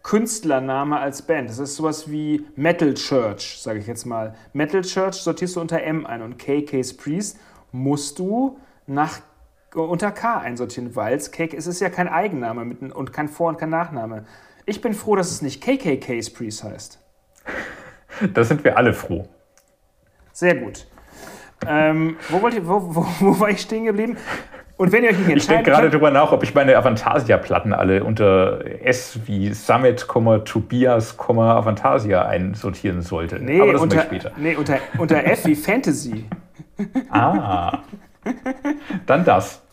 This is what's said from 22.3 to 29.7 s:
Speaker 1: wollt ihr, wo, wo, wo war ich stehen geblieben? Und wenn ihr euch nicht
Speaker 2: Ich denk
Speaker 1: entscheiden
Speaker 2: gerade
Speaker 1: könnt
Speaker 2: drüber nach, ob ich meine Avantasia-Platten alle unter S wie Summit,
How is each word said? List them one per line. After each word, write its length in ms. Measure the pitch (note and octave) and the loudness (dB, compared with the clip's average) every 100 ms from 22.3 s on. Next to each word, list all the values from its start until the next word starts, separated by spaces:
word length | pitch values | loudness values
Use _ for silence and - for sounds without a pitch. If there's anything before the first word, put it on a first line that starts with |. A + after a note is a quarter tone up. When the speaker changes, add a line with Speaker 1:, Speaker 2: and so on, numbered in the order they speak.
| E3+ | 0
Speaker 1:
wollt 100 | A#3 | 2
ihr, 140 | A#3 E3+ | 0 0
wo, 260 | G3+ F3+ | -2 0
wo, 120 | D#3+ - - | -2 -2 2
wo 200 | G3 F#3 | 4 4
war 80 | G#3 | 2
ich 140 | G3+ | 0
stehen 220 | - A3 | -4 -2
geblieben? 340 | A3+ G#3 A3+ - - - - - - - | -2 0 -2 -4 -10 -12 -12 -20 -20 0
Und 140 | F3+ | 4
wenn 140 | A3 | 6
ihr 60 | A#3 | 4
euch 80 | F#3 | 4
nicht 20 | |
Speaker 2:
Ich 60 | F3 | 4
denk 100 | D3 - D#3+ | 2 4 4
Speaker 1:
entscheiden 40 | |
Speaker 2:
gerade 180 | D#3 D3 | 6 6
Speaker 1:
könnt 120 | D#3+ | 6
Speaker 2:
drüber 160 | D3+ D3+ | 6 6
nach, 220 | C3+ D3+ | 6 4
ob 100 | C#3+ | 4
ich 100 | A#2+ | 4
meine 220 | C#3+ C3+ A#2+ | 4 6 6
Avantasia-Platten 960 | A#2+ A2+ - D3 A#2 F#2 - F2 G#2 | 6 2 2 0 4 2 4 0 2
alle 300 | - F#2 F#2+ | 2 4 4
unter 600 | A2+ G#2+ G2+ F#2+ F#2+ G2+ - - | 2 4 6 6 4 0 -8 -2
S 360 | B2+ - - A2+ A2 | 0 0 -2 -10 -6
wie 260 | G2+ G2+ | -2 -2
Summit, 540 | G#2 - | -4 2